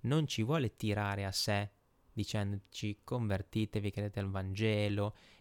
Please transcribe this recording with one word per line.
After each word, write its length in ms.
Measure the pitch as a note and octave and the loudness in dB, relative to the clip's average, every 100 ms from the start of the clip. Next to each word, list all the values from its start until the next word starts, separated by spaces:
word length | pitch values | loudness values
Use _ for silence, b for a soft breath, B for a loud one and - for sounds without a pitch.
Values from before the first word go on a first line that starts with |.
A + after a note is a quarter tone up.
non 260 | A#2 D3+ D3+ | 2 2 2
ci 160 | - | 0
vuole 340 | A2 D#3+ A#2+ - | 2 2 0 0
tirare 480 | A2 G2+ G2+ G2+ | 0 2 0 0
a 80 | G2 | -2
sé 380 | - - G2+ G2+ _ _ _ _ | -2 2 0 0 _ _ _ _
dicendoci, 880 | - G#2 A2 G2+ G2+ - - G#2+ G#2 | -6 -2 0 0 -2 -6 -6 -6 -6
"Convertitevi, 840 | - B2+ A2 G2 - A2 G#2+ - G2+ | -6 -2 0 0 0 0 0 0 -2
credete 300 | G#2 G#2 G2+ | -2 -4 -2
al 80 | G2 | -2
Vangelo", 840 | F#2+ F#2+ F#2+ A2 G#2+ G#2 G2+ G#2 B B B | -2 -4 0 2 4 2 2 0 B B B